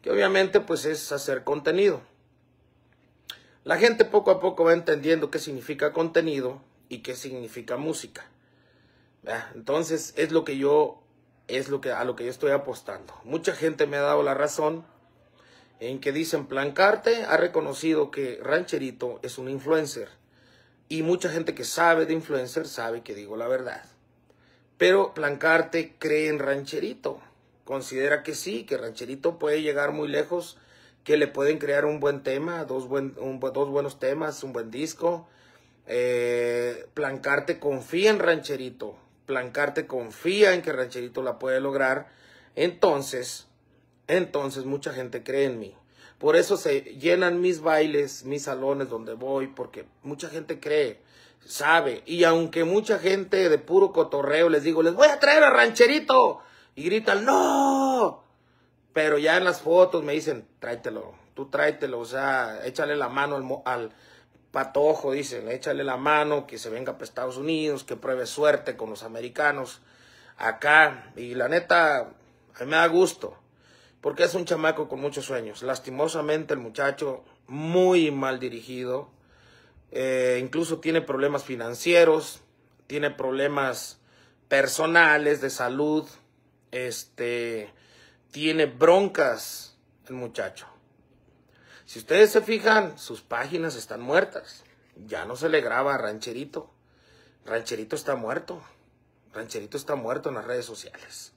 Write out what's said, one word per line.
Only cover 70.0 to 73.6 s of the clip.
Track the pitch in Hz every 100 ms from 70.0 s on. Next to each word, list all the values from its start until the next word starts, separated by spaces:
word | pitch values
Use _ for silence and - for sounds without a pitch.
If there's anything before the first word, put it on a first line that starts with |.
| - - - -
acá". | 113 113 143 151 151 127 - -
Y | 120
la | 123 123
neta, | 165 175 175 160 139
a | 117 - _ _ _ -
mí | 127
me | 156
da | 165
gusto, | 170 180 - - - _ _